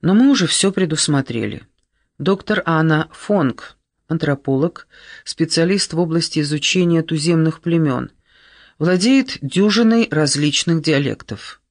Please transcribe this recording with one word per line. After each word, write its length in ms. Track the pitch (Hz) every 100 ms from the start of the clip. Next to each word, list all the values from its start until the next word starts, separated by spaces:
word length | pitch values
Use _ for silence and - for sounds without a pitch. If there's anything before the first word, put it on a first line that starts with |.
Но 140 | 156 202
мы 160 | 262
уже 160 | 254 170
всё 240 | - 196
предусмотрели. 960 | 190 185 156 - 147 135 117 107 - - _ _ _ _ _
Доктор 460 | 147 196 - 208 -
Анна 420 | 160 160 156 156
Фонг 680 | - - 208 139 - - _ _ _ _
антрополог, 760 | 165 151 139 - 135 165 - - - - -
специалист 720 | - - 160 165 165 196 -
в 60 | 165
области 400 | 175 160 165 160
изучения 640 | 147 151 - 185 175 165
туземных 600 | 165 160 151 165 160 160
племён, 500 | - 170 151 123 127 _ _ _ _ _ - _
владеет 580 | 160 185 208 269 262 -
дюжиной 680 | 135 180 208 208 226 233 220
различных 680 | 151 151 135 147 139 - 165
диалектов. 800 | 156 143 139 110 - 104 - - _